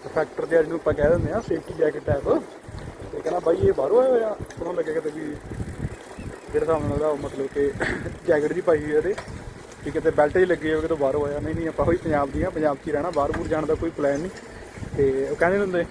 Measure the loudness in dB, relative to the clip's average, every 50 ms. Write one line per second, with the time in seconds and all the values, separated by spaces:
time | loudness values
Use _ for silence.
0 | -12 -2 -2 -2 -2 -2 -2 -6 -2 2 4 4 4 4 0 -2 0 0 2 4
1 | 4 4 4 4 2 0 0 -2 -2 -2 -4 -4 -4 -8 0 2 2 2 2 0
2 | -2 0 0 0 2 2 2 2 2 -4 -16 -18 -16 -14 -14 -12 -12 -14 -14 -14
3 | -14 -10 -10 -6 -4 -2 -2 0 2 2 2 4 4 2 2 2 2 4 4 6
4 | 6 6 4 4 2 0 -2 -6 -8 -12 -8 -8 -6 -4 -4 -4 -2 -2 -2 -4
5 | -4 -4 -6 -6 -8 -8 -8 -10 -10 -12 -8 -8 -8 -8 -8 -8 -8 -8 -8 -10
6 | -14 -16 -14 -12 -12 -12 -12 -12 -14 -4 -2 -2 2 2 0 0 2 0 0 0
7 | 2 0 0 -2 -4 -6 -6 -4 -6 -4 0 0 0 0 0 -2 -4 -2 -4 -4
8 | -6 -8 -10 -6 2 2 2 4 4 0 -2 0 2 2 2 2 2 2 2 2
9 | 2 2 -2 -4 -6 -12 -14 -12 -14 -14 -14 -16 -16 -18 -18 -10 -8 -4 -4 2
10 | 0 2 4 6 4 4 6 4 4 4 4 0 2 0 0 2 2 0 0 2
11 | 2 2 2 2 0 0 -2 -4 -4 -4 -4 -2 -4 -4 0 2 2 2 2 2
12 | 2 2 2 2 2 0 0 -2 -2 -2 0 0 0 0 0 0 -2 -2 0 0
13 | 0 0 0 2 2 2 0 -2 0 0 0 0 2 2 0 0 0 -4 -2 0
14 | 2 2 2 0 -2 -6 -8 -10 -16 -16 -16 -16 -16 -16 -12 -12 -10 -6 0 2
15 | 2 4 4 2 0 -2 0 2 4 4 4 2 2 2 0 0 -2 -2